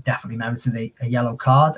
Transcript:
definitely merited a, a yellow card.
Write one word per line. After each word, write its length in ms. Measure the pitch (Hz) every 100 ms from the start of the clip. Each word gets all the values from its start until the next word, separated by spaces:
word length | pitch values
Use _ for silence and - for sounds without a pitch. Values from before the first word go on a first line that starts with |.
definitely 340 | 127 107 - 113
merited 380 | 117 120 131 113
a, 180 | 113 -
a 60 | 123
yellow 300 | 123 120 123
card. 380 | - 135 156